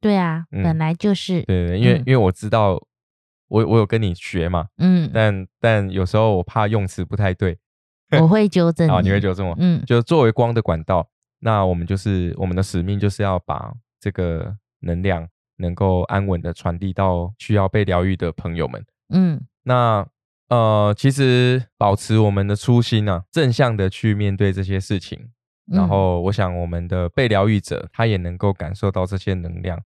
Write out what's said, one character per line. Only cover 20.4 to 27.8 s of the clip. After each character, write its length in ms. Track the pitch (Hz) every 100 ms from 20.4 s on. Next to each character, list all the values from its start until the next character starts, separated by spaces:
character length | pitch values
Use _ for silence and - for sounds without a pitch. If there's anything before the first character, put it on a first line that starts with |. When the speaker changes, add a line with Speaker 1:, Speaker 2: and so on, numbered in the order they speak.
| _
Speaker 2:
呃， 460 | 120 110 107 104 104
其 140 | 135
实 520 | 135 135 123 123 127 120 _
保 180 | 104
持 240 | 101 - 110
我 120 | 107
们 160 | 98 101
的 100 | 101
初 240 | - 120
心 260 | 120 113 104
啊， 180 | 87 -
正 220 | - 139
向 240 | 117 131 107
地 140 | 95
去 240 | - 113
面 200 | 104 104
对 160 | 98 101
这 140 | 95
些 160 | 95 95
事 180 | 95 98
情， 300 | - - 120 _ _ _ -
Speaker 1:
嗯。 60 | 175
Speaker 2:
然 100 | 92
后 360 | 98 95 87
我 100 | 90
想 260 | 101 92 87
我 60 |
们 240 | 87 85 87
的 180 | 92 87
被 180 | - 127
疗 180 | 104 101
愈 140 | 107
者， 260 | - -